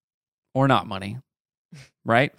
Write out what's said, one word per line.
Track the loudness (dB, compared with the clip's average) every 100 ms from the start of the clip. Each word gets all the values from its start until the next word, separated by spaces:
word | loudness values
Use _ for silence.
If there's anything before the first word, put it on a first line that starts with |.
| _ _ _ _ _ 0
or | 2
not | 2 0
money, | -8 -10 -12 -16 _ _ _ _ -20 -20 _
right? | 0 0 0